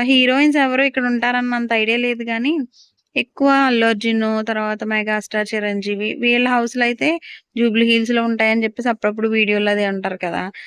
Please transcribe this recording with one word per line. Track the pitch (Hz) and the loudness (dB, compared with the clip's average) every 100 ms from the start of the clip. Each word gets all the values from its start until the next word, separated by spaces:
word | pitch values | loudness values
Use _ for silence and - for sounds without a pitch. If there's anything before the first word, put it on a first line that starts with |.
హీరోయిన్స్ | 247 262 254 262 294 294 | 4 4 4 4 4 4
ఎవరు | 269 254 | 2 2
ఇక్కడ | 277 269 247 | 0 0 -2
ఉంటారన్నంత | 240 240 247 247 240 233 | 0 0 0 -2 -2 -2
ఐడియా | 226 220 233 | 0 0 0
లేదు | 240 240 233 | 0 -4 -4
కానీ | 226 254 330 247 _ _ _ _ 254 | -4 -2 -2 -4 _ _ _ _ -6
ఎక్కువ | 247 - 277 269 | -6 0 2 4
అల్లు | 269 233 226 | 4 4 2
అర్జున్, | 214 226 226 220 220 | 2 0 0 0 -2
తర్వాత | 220 220 214 214 214 | -2 -4 -4 -4 -4
మెగాస్టార్ | 214 214 214 - 214 208 | -2 -2 -4 -4 -4 -4
చిరంజీవి | 220 208 202 202 202 214 - | -2 -2 -2 -4 -4 -4 -2
వీళ్ళ | 240 240 254 | 0 2 2
హౌస్‌లు | 247 233 254 | 0 0 -2
అయితే | 240 240 285 339 - - _ 226 | -2 0 -2 -2 -6 -20 _ -2
జూబ్లీ | 233 220 233 | 0 2 2
హిల్స్‌లో | 233 226 240 | 2 2 0
ఉంటాయని | 233 220 220 226 | 0 0 2 2
చెప్పేసి | 220 220 240 | 0 -2 -4
అప్పుడప్పుడు | 226 214 214 220 | -2 -2 -2 0
వీడియోలు | 220 214 208 208 | 2 2 2 2
అది | 208 202 | 0 0
అంటారు | 196 190 190 | -2 -6 -6
కదా, | 180 175 185 - | -6 -4 -6 -10